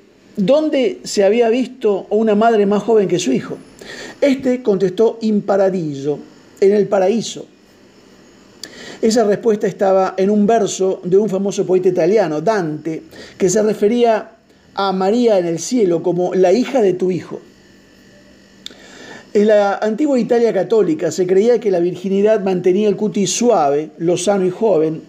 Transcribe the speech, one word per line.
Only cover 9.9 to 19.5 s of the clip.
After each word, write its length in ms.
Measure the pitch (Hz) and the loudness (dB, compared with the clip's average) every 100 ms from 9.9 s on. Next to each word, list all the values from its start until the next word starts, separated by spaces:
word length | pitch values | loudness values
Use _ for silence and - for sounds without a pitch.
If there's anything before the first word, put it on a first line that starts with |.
| 190 185 - | 2 0 0
en 120 | 190 | 0
un 160 | 208 208 | 2 2
verso 560 | 226 196 - 190 180 180 | 2 0 -2 -4 -4 0
de 120 | 190 | 2
un 120 | 214 | 2
famoso 360 | 190 196 196 175 | -2 -4 -4 0
poeta 220 | 185 185 | 0 0
italiano, 540 | 160 165 220 175 151 | 0 2 2 0 -2
Dante, 600 | 165 214 165 151 165 160 - - - - | -2 -2 -2 -6 -8 -10 -12 -20 -18 -4
que 120 | 185 | 0
se 140 | 214 | 0
refería 680 | 214 208 208 240 233 214 - - _ _ _ | 0 0 0 2 2 0 -4 -20 _ _ _
a 180 | - 196 | -4 -2
María 480 | 190 185 233 233 196 | 0 0 2 2 2
en 60 | 170 | 0
el 140 | 165 | -4
cielo 440 | - 254 190 165 | -2 0 0 0
como 300 | 180 175 180 185 | 0 -2 -2 2
la 160 | 185 | 2
hija 300 | 214 247 269 | 2 0 0
de 120 | 196 | 0
tu 160 | 180 185 | 0 -2
hijo. 300 | 175 - - - _ - - _ _ - - - - - - - - - - - - - | -4 -6 -14 -16 _ -20 -20 _ _ -20 -20 -20 -20 -20 -20 -20 -20 -20 -20 -20 -20 -4
En 140 | 208 | 0
la 300 | 214 | 4